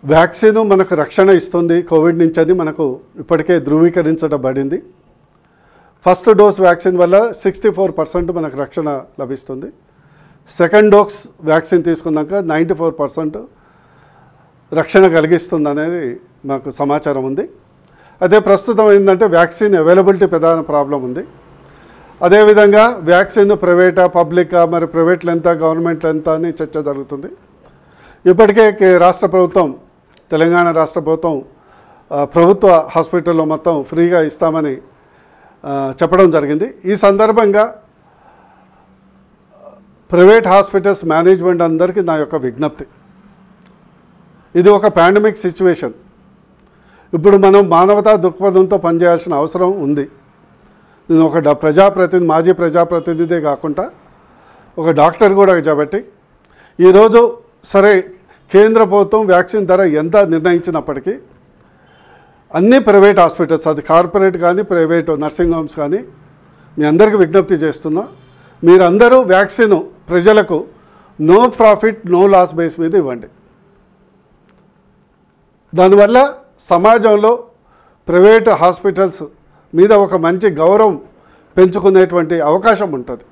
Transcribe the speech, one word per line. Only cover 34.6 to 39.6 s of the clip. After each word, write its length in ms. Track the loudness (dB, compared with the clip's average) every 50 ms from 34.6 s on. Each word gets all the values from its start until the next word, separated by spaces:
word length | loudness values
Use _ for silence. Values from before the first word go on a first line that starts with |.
| -6 -6 -8 -10 -14 _ _ _ _ _ _ _ _ _ _ _ _ _ _ _ -14
ఆ, 300 | -10 -8 -8 -8 -8 -6 -4 -2
చెప్పడం 280 | -2 2 2 2 4 2
జరిగింది. 380 | 0 -2 -2 -4 -4 -6 -8 -10 -12 _ -6 -4
ఈ 40 |
సందర్భంగా 760 | 0 0 0 2 2 0 0 0 0 0 0 0 0 -2 -2 -4 -16 _ _ _ _ _ _ _ _ _ _ _ _ _ _ _ _ _ _ _ _ _ _ _ _ _ _ _ _ _ _ _ _ _ _ _ _